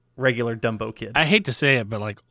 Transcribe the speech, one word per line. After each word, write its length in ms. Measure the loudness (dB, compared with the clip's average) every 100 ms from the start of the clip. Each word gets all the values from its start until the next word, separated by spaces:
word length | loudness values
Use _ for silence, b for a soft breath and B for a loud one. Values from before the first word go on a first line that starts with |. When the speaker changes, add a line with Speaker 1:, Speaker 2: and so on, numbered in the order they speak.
| _ 0
Speaker 1:
regular 380 | 0 2 -2
Dumbo 400 | -2 -2 -2 -6
kid. 160 | -8 -4 0
Speaker 2:
I 80 |
hate 200 | 4 2 0
to 60 |
say 260 | 0 2 2
it, 100 | 0
but, 100 | -6
like, 200 | -6 -8 _